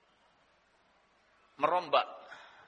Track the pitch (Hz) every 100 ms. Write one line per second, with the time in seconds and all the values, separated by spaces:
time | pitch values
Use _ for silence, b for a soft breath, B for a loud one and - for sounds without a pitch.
0 | _ _ _ _ _ _ _ _ _ _
1 | _ _ _ _ _ - 151 180 160 135
2 | - - - B B B